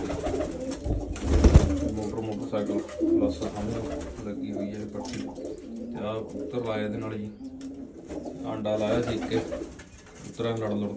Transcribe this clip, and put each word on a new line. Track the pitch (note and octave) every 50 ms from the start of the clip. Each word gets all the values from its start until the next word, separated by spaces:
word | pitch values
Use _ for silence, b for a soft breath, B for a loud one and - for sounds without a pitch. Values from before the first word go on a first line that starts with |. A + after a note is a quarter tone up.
ਦੇ। | - C#4+ - - - - - - D4+ - - - C4 C4 - - - - - - - - - - - - - - - - - - - - C#4+ C#4 C#4+ -
ਮੋਟਰ, | - - - - - -
ਮੋਟਰਸਾਈਕਲ | - - G#3 - - - - G#2 - - - -
ਪਲੱਸ | - - - - E4 - - - - - - -
ਸਾਹਮਣੇ | - - - G#2 G#2 A2 A#2 A2+ A2 - - - - G#2 - - G#2+
ਲੱਗੀ | G#2 G2 F#2 G#2 G#2
ਹੋਈ | G#2 - G#2 G2
ਹੈ | - G#2 - - -
ਪੱਟੀ। | - - - B2 G#2+ - - - - - - - - - - A2+ A2+ A2+ A#2+
ਤੇ | A#2 A2
ਆਹ | - G#2 A2 A2
ਕਬੂਤਰ | G#2+ - - - - - B2+ B2 A2+
ਲਾਇਆ | A2+ G#2+ G#2+ G#2
ਇਹਦੇ | G#2+ G#2 A2
ਨਾਲ | A2+ A2 G#2+ G#2
ਜੀ। | G#2 G#2 - - C3+ - - - - - - - - - - - - - - - - - - C3+ C3+
ਆਂਡਾ | - A2 G#2+ G#2 G#2 G#2+
ਲਾਇਆ | A2 G#2+ G#2+ A2+ A#2+
ਸੀ | A#2+ A#2 A2
ਇੱਕ, | - - -
ਕਬੂਤਰਾਂ | F2 - - - C#5+ D5+ - - - - - - - - - - - - - - - - A#2 A#2 A2+ A2
ਲੜ | A2 G#2
ਲੜ | G#2 G#2 G#2 G2 -